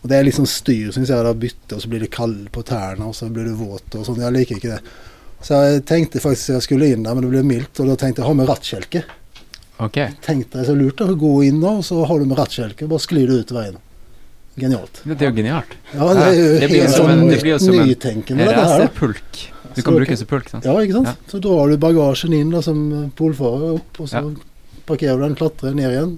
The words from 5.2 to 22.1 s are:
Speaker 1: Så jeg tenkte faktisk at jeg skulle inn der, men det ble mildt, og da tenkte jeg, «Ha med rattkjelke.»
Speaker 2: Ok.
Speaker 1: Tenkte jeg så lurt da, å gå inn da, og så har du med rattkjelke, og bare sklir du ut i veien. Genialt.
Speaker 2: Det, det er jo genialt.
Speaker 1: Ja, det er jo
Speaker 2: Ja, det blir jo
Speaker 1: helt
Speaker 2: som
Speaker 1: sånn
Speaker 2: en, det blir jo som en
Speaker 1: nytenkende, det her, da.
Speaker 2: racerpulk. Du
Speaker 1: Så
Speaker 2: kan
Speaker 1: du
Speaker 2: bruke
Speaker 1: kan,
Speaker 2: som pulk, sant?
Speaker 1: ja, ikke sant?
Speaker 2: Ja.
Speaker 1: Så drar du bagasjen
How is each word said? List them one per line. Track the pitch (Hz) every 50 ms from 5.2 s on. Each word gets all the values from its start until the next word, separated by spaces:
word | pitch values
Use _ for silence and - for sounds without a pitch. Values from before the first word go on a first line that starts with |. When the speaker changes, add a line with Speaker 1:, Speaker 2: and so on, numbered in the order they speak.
| _ - - - -
Speaker 1:
Så | - 151 139 143
jeg | 143 147 143 135
tenkte | - 160 170 160 156 - -
faktisk | - 147 131 - - -
at | 131 127
jeg | -
skulle | - 143 131 156 147 127
inn | 110 110
der, | 107 120
men | 131 127
det | 127 127
ble | 135 135
mildt, | 143 127 120 139 - _ -
og | 135 131
da | 135
tenkte | - 139 135 117 -
jeg, | 120 135
«Ha | 156
med | 139 131 127
rattkjelke.» | 139 - - - - 98 - - - 175 - - - - - - - - - - - - - - - - 113
Speaker 2:
Ok. | 104 - 143 143 110 143 - -
Speaker 1:
Tenkte | - 156 135 113 - - 127
jeg | 127 127
så | 147
lurt | 143 139 135 135 -
da, | 220 185
å | 190 156
gå | 151 151 139 139 143
inn | 139 139 156
da, | 165 190 214 208
og | 175
så | - 175 165 160
har | 139 170 151
du | 143 135
med | 135 139
rattkjelke, | 135 - - - 117 104 - - 151
og | 151 160
bare | 151 -
sklir | - 175 151 131
du | 123 131 123
ut | 107 -
i | 123
veien. | 120 110 101 90 85 _ - - - - - - - - - - - - - -
Genialt. | 131 127 131 131 104 87 - - - -
Speaker 2:
Det, | 147 156 139
det | 143
er | 135 117
jo |
genialt. | 110 107 117 151 160 - - - - - -
Speaker 1:
Ja, | - 139 147 175 190
det | 190
er | 160 190 185
jo | 165 170
Speaker 2:
Ja, | 156 156 156
det | 139 147
blir | -
jo | 147 -
Speaker 1:
helt | - -
Speaker 2:
som | 160 165 156
Speaker 1:
sånn |
Speaker 2:
en, | 165 165 -
det | 131 127 -
blir | 143 160
jo | 156 139
som | 185 185 185
en | 175 151 131
Speaker 1:
nytenkende, | 127 - - 131 107 110 107 - 127 135 -
det | - 226
her, | -
da. | - 113 - 165 214
Speaker 2:
racerpulk. | 262 - - 156 120 98 - - - - - - - - - -
Du | - - 131
Speaker 1:
Så | 120
Speaker 2:
kan | - 165
Speaker 1:
du | 156
Speaker 2:
bruke | 135 147 139
Speaker 1:
kan, | 107
Speaker 2:
som | 110 -
pulk, | 147 131 - - -
sant? | 113 - 131
Speaker 1:
ja, | 147 208 220
ikke | 196 190
sant? | 233 262 233
Speaker 2:
Ja. | - - - - -
Speaker 1:
Så | 196 185
drar | 208 185 156 143 147 151
du | 147
bagasjen | 156 165 165 160 147 139